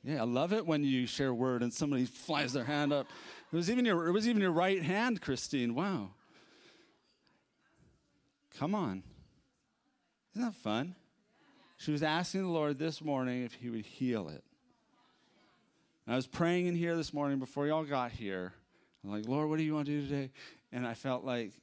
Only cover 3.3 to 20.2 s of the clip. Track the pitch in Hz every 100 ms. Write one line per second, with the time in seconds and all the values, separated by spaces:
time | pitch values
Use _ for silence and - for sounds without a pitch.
3.3 | - - 160 175 247 247 180 165 190 220
4.3 | 220 190 160 185 196 156 190 247 208 -
5.3 | 127 - 143 120 117 196 175 98 - _
6.3 | - - - - - _ _ _ _ _
7.3 | _ _ _ _ _ - _ _ _ _
8.3 | _ _ - 147 208 143 95 - - -
9.3 | _ _ _ _ _ _ _ _ _ _
10.3 | 208 240 190 107 107 160 180 _ _ _
11.3 | _ _ - - - - 147 156 160 180
12.3 | 190 185 165 151 139 160 151 151 139 127
13.3 | 123 120 - 120 113 104 - 127 113 82
14.3 | 76 - _ _ _ _ _ _ _ _
15.3 | _ _ _ _ _ _ _ - 123 127
16.3 | - 170 180 180 170 170 165 160 147 143
17.3 | 139 131 - 143 156 151 139 123 113 107
18.3 | 95 90 - _ _ _ _ 101 104 110
19.3 | 139 151 156 156 151 143 147 139 143